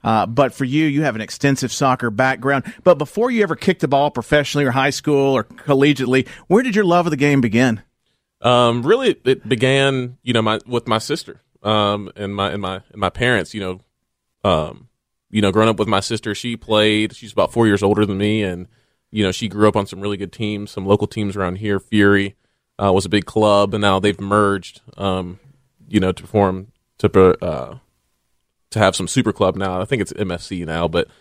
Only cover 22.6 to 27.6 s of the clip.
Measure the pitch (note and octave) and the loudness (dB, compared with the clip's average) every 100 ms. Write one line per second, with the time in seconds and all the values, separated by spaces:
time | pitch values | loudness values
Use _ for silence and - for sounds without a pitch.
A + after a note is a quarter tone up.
22.6 | _ - G2+ F#2+ F#2 G#2 - - G#2+ G2+ | _ -2 2 2 2 -2 -2 0 4 4
23.6 | G2+ G#2+ G2+ F#2+ G#2 G2+ G2+ G#2 G2+ G2 | 2 0 2 2 0 -2 0 2 2 0
24.6 | - - - - G2 F#2 F2+ F#2 _ _ | -6 -20 -20 -6 -4 -4 -6 -14 _ _
25.6 | _ _ - G2+ F#2 F2+ - G#2+ G2 F#2 | _ _ -2 0 0 -4 -4 0 2 0
26.6 | G2+ _ _ _ G2+ G2 F#2 D#2 F2+ C#2+ | -10 _ _ _ 2 6 6 4 -2 -6